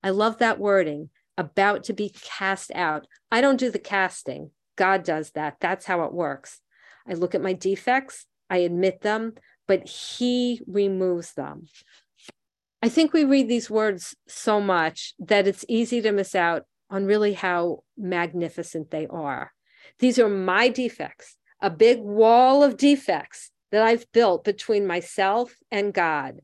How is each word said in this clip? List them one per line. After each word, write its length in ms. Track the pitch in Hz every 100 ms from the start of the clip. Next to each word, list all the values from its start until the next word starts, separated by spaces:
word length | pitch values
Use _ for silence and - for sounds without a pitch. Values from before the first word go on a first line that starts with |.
I 80 | 190
love 280 | 190 214 220
that 200 | 233 -
wording, 520 | 202 196 160 147 156 _ _ -
about 480 | 170 - 196 208
to 80 | -
be 160 | 202 208
cast 640 | - - - 190 196 -
out. 340 | - 175 151 - _ _
I 120 | 226
don't 180 | 277 269
do 100 | 254
the 80 | -
casting. 720 | - 202 185 - - 135 147 _ _ -
God 280 | 185 190
does 260 | 180 156 151
that. 240 | - 151 143
That's 260 | 180 185 -
how 160 | 180
it 80 | 156
works. 480 | 175 160 139 - - _ _ _ _ -
I 60 |
look 200 | 175 175
at 80 | 175
my 100 | 170
defects, 760 | 185 185 196 - 254 269 - - _ _
I 100 | 180
admit 440 | 180 175 190 185
them, 320 | 208 214 226 220 _ _ -
but 220 | 190 190
he 720 | - - - 240 247 247 240 -
removes 680 | 196 202 190 185 175 170
them. 320 | - 143 147 165 _ _ _ _ _ - - _ _ _ _
I 60 | 233
think 240 | 240 311
we 120 | 330
read 240 | 285 277 233
these 220 | 233 -
words 440 | 220 214 185 - - _
so 340 | - - 208
much 540 | 202 180 160 160 - -
that 280 | 180 208 196
it's 180 | 196 -
easy 340 | 226 233 240
to 100 | 220
miss 220 | 202 190
out 320 | 190 170 165 - _ _
on 160 | 196 196
really 260 | 208 208
how 500 | 190 190 180 170 - _ -
magnificent 920 | 190 175 170 170 165 160 165 165 151
they 160 | 156 156
are. 460 | 170 151 131 - _ _ _ - _
These 200 | 254 240
are 100 | 226
my 400 | 196 185 185 247
defects, 680 | 254 247 - 160 - - _ _ _
a 100 | 190
big 300 | 160 220 233
wall 640 | 208 208 220 233 254 269
of 140 | 285 226
defects 760 | 285 285 - 165 - - - _ _
that 120 | 208
I've 280 | 220 233 233
built 320 | 226 233 175
between 420 | - 202 - 208 202
myself 680 | 175 180 - 190 214 247 _ _
and 240 | 208 202
God. 460 | 196 170 156 135 127